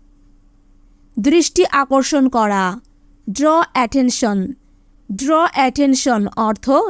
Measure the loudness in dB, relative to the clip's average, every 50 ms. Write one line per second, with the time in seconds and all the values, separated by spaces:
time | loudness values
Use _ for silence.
0 | _ _ _ _ _ _ _ _ _ _ _ _ _ _ _ _ _ _ _ _
1 | _ _ -6 -2 0 2 2 2 2 2 0 0 0 0 0 -2 0 2 0 0
2 | 0 0 0 0 0 0 0 0 0 0 0 0 -2 -2 -4 -8 -14 _ _ _
3 | _ _ _ _ _ -10 -4 0 0 2 2 2 0 0 -2 -2 -2 0 0 0
4 | 0 0 0 -2 -2 -2 -2 -2 -4 -6 -10 -14 _ _ _ _ _ _ _ _
5 | _ -12 -10 -6 -2 0 2 2 2 0 0 0 0 0 0 0 2 2 2 2
6 | 0 0 0 0 -2 -4 -2 -2 -2 -2 -4 -4 -2 0 2 2 2